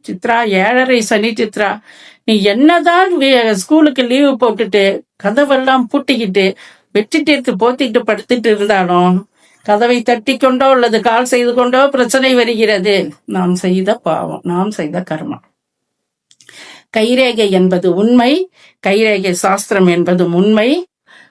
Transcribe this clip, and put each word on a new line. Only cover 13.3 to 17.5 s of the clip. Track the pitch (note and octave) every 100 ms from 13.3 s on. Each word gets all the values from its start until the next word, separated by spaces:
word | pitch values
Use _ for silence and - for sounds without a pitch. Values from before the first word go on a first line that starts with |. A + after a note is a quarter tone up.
| F#3+ F3+
செய்த | F3+ F#3 F#3 F#3+
பாவம், | A3 - E3 E3 -
நாம் | F3 F3 G#3
செய்த | G#3+ D3+ F3 F#3
கர்மம்." | D#3 D3+ B2+ _ _ _ _ _ _ _ _ _ _ _ - - - - A3+
கைரேகை | A3+ B3 C4 A3+ G#3